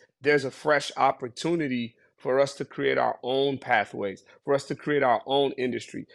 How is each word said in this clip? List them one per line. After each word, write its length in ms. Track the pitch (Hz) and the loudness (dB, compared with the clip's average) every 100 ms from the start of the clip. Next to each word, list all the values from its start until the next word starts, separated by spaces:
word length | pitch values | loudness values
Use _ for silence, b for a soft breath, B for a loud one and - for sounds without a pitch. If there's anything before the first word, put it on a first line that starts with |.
| b _ | b _
there's 240 | 143 147 127 | 2 2 0
a 60 | |
fresh 400 | - 151 147 - - | -4 2 2 0 2
opportunity 960 | 135 131 123 - 160 170 147 127 113 - _ _ | 2 2 -6 -6 -2 -2 -2 -4 -6 -10 _ _
for 220 | 135 131 | 0 2
us 120 | 139 - | 2 -2
to 100 | 135 | -10
create 320 | - 139 131 | -2 0 2
our 200 | 120 - | 0 -2
own 340 | 123 135 139 131 | -2 0 0 -2
pathways, 680 | - 117 101 - 101 95 b b | 0 0 0 -4 -6 -8 b b
for 100 | - | -2
us 120 | 139 - | -2 -2
to 100 | 139 | -6
create 280 | - 147 | -2 2
our 180 | 131 113 - | 2 2 2
own 280 | 139 135 | 2 2
industry, 520 | - 127 117 - - - | 0 -2 -4 -8 -12 -14